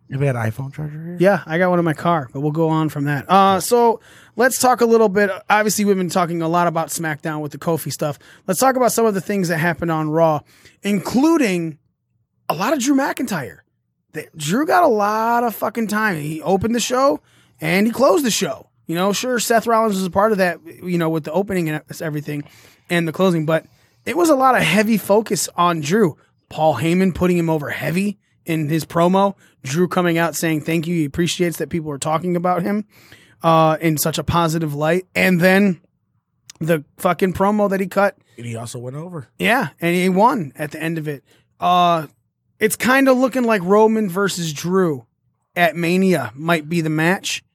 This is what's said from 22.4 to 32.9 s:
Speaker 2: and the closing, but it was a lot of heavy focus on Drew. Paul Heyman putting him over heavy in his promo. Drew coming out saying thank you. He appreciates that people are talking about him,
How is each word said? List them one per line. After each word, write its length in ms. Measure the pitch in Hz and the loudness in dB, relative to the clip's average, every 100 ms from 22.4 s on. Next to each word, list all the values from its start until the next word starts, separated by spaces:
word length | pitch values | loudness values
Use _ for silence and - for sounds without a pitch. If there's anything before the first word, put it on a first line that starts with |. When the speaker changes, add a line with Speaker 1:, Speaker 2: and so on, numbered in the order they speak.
| 139 - - _ _ | -10 -18 -20 _ _
Speaker 2:
and 180 | 175 165 | -2 -2
the 60 | |
closing, 320 | 147 190 170 | 0 0 0
but 220 | 151 160 - _ _ _ - | 0 -2 -4 _ _ _ -8
it 100 | 262 | 0
was 140 | 339 | 2
a 40 | |
lot 220 | 277 262 240 | 4 4 4
of 60 | |
heavy 340 | 165 185 214 226 | 2 2 2 0
focus 540 | - 202 226 185 - | 2 0 2 -4 -4
on 280 | - 175 165 | 0 0 0
Drew. 340 | 143 196 196 - _ _ _ | 0 2 2 0 _ _ _
Paul 280 | - 156 143 | 0 0 2
Heyman 380 | 160 175 190 | 0 2 2
putting 220 | - 180 180 | 2 0 2
him 140 | 165 | 0
over 180 | 160 151 | -2 -4
heavy 480 | - 147 170 208 196 _ _ - | -6 -4 -2 -4 -6 _ _ -6
in 240 | 160 147 | -4 -2
his 160 | 160 - | -4 -2
promo. 480 | 175 175 190 202 190 _ _ | 0 2 4 2 -2 _ _
Drew 240 | 135 147 180 | -8 -2 0
coming 280 | 185 180 165 | 0 0 2
out 180 | 170 | 0
saying 280 | 151 170 156 | -2 -2 -2
thank 240 | 143 165 165 | -2 -4 -2
you. 80 | |
He 100 | 175 | -2
appreciates 540 | 147 151 170 - 175 160 | -2 -2 -4 0 -2 -2
that 100 | 156 | -6
people 220 | 170 156 | -6 -6
are 80 | 143 | -8
talking 360 | 151 160 175 175 | -4 -4 -2 -2
about 260 | 180 180 | 0 -2
him, 240 | 190 208 208 | -2 -4 -6